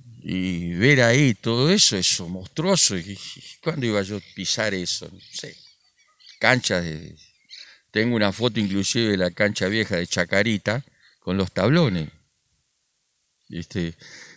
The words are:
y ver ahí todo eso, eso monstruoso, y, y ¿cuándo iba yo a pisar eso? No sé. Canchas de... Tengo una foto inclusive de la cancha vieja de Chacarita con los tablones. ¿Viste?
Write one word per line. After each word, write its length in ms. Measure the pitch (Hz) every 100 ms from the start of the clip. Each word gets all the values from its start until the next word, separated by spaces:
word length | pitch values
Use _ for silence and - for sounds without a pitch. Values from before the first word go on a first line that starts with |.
| - 113
y 520 | - 92 92 87 87
ver 300 | 87 123 135
ahí 300 | 117 131 139 -
todo 360 | 113 117 143
eso, 240 | 196 - 98
eso 320 | 90 - 85
monstruoso, 720 | 92 92 - 175 185 - 95
y, 140 | 90
y 320 | 98 - - - -
¿cuándo 220 | 165 143 120
iba 160 | 104
yo 160 | 95 104
a 40 | - -
pisar 380 | 92 - 107
eso? 340 | 95 87 - 82
No 100 | 90 -
sé. 240 | - - - - _ _ _ _ _ - -
Canchas 440 | 113 127 - 92
de... 320 | 85 78 78 78 - _ _ - - - _
Tengo 240 | 107 117 117
una 180 | 101
foto 260 | 95 120 110
inclusive 520 | 101 98 95 117 110
de 60 | 98
la 140 | 90
cancha 360 | 85 104 107 95
vieja 280 | 110 104 90
de 120 | 87
Chacarita 760 | - 85 98 110 104 - 117 - _ _ _
con 180 | - 98
los 140 | 90
tablones. 580 | - 104 165 143 87 76 - _ _ _ _ _ _ _ _ _ _ _ _ -
¿Viste? 480 | 85 - 98 85 - - - -